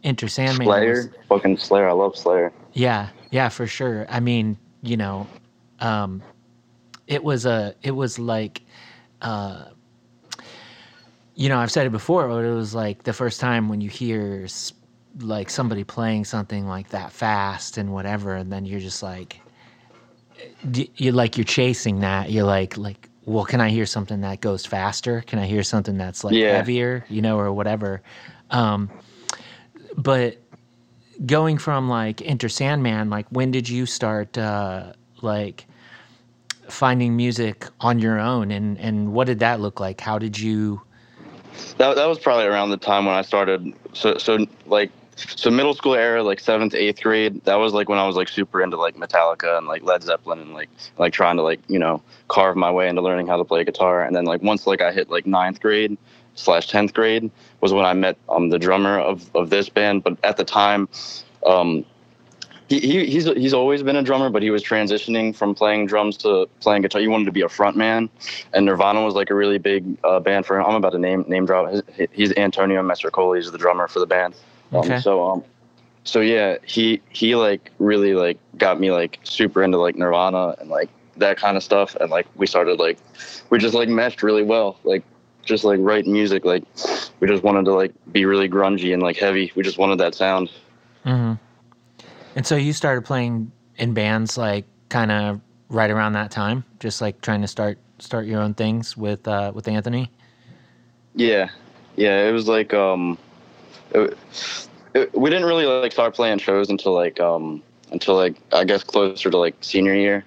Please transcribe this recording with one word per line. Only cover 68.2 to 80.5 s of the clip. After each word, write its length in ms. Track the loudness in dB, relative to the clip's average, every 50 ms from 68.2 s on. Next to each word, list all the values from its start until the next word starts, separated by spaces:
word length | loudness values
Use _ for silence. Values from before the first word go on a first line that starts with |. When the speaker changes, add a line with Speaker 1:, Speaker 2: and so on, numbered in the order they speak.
| -14 -12 -12 -12 -12 -2 2
Speaker 2:
and 120 | 4 4
Nirvana 380 | 4 6 4 4 4 4 2 2
was, 100 | 2 0
like, 160 | 0 0 0
a 60 | 2
really 220 | 2 2 2 2 2
big, 400 | 2 0 0 0 -2 -4 -8 -2 0
uh, 160 | 2 2 4
band 240 | 2 2 0 0 0
for 120 | 0 0 2
him. 80 | 2
I'm 100 | 2 2
about 180 | 4 2 2 2
to 40 | 2
name, 280 | 0 0 0 0 0 0
name 180 | 0 0 2
drop. 240 | 2 2 2 2 2
His, 120 | -2 -4 -4 -6 -4 -4 -4 -4 0
he's 200 | 0 0 2 2 2
Antonio 440 | 0 0 2 0 0 2 2 0
Mastrocoli. 580 | 0 0 -2 -2 -4 -4 0 2 2 2 2 0
He's 120 | -2 -4
the 60 | -10 0
drummer 320 | 0 2 2 2 0 -2
for 100 | 0 -2
the 60 | 0
band. 300 | 2 2 0 0 0 -4 -10 -20 -20 -20 -20 _ _
Um, 80 | 0 0
Speaker 1:
Okay. 220 | 2 2 0 0
Speaker 2:
so, 260 | 2 2 2 2 2 0
um, 160 | -2 -2 -4 -10 _ _ _ _ _ _ _ _ _ _ _
so 160 | 0 2 2
yeah, 380 | 4 4 4 4 2 2 0 -2 -6
he, 360 | -4 0 0 2 2 2 0 _ _
he, 260 | -6 0 2 2 4
like, 360 | 4 4 2 2 0 _ -14 _ _
really, 340 | 2 2 4 4 4 4 4
like, 240 | 2 2 0 0 -4 _ _ -2 0
got 220 | 2 2 2 2
me, 100 | 2 0
like, 300 | 2 0 0 -2 -6 -12 _
super 400 | -10 -2 0 0 2 4 2 2
into, 140 | 4 4 2
like, 200 | 2 2 0 0
Nirvana 580 | 0 2 2 2 2 2 2 0 -2 -2